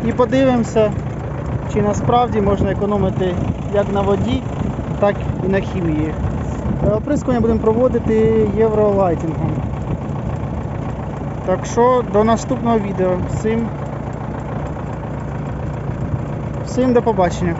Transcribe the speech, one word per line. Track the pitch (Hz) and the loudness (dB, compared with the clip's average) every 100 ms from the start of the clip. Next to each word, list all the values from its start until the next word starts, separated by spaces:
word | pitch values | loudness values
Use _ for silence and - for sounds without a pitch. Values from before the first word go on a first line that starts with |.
| 226 | -2
І | |
подивимося, | 226 247 262 269 247 226 226 214 202 - - - - - - - | 0 2 4 4 4 2 2 2 2 -4 -6 -6 -6 -4 -4 -2
чи | 214 | 0
насправді | 208 196 - 240 240 208 | 0 0 2 2 4 2
можна | 196 196 196 | 2 2 2
економити | 185 202 208 190 185 185 180 - - - | 0 0 2 2 2 0 0 -2 -4 -2
як | 202 202 | 0 0
на | 196 | 0
воді, | 196 196 196 262 - - - - - - | 2 2 2 0 -2 -4 -4 -4 -4 0
так | 202 196 - - 185 | 0 0 -2 -2 0
і | |
на | 196 | 0
хімії. | 190 190 170 151 156 143 - - - - - - 175 | 0 -2 0 0 -2 -2 -2 -2 -4 -4 -2 0 2
Е, | |
оприскування | 214 - 294 - 247 | 0 0 -2 2 2
будемо | 226 226 | 2 4
проводити | 220 220 254 240 220 220 220 220 214 202 | 2 4 4 2 2 4 4 4 2 4
євролайтингом. | 220 214 208 196 185 160 165 160 - - - - - - - - - - - - - - - - - - - - - | 2 4 4 4 2 2 -2 -2 -2 -2 -4 -4 -4 -6 -4 -4 -4 -4 -4 -6 -6 -6 -6 -6 -6 -6 -6 -6 -2
Так | 185 - | -2 -2
що | - 240 254 202 | 2 4 4 2
до | 202 | 2
наступного | 220 226 - 247 233 226 | 4 2 0 -2 2 2
відео. | 196 185 185 180 - | 0 0 0 0 -2
Всім, | - 220 226 226 - - - - - - - - - - - - - - - - - - - - - - - - - - - - - - | -2 0 0 -2 -6 -8 -8 -8 -8 -8 -6 -6 -6 -6 -6 -8 -8 -6 -6 -6 -6 -6 -6 -6 -6 -6 -4 -4 -4 -4 -6 -6 -6 -4
всім | - 254 | 0 4
до | 240 | 4
побачення. | 226 196 180 - 175 | 2 2 2 2 -2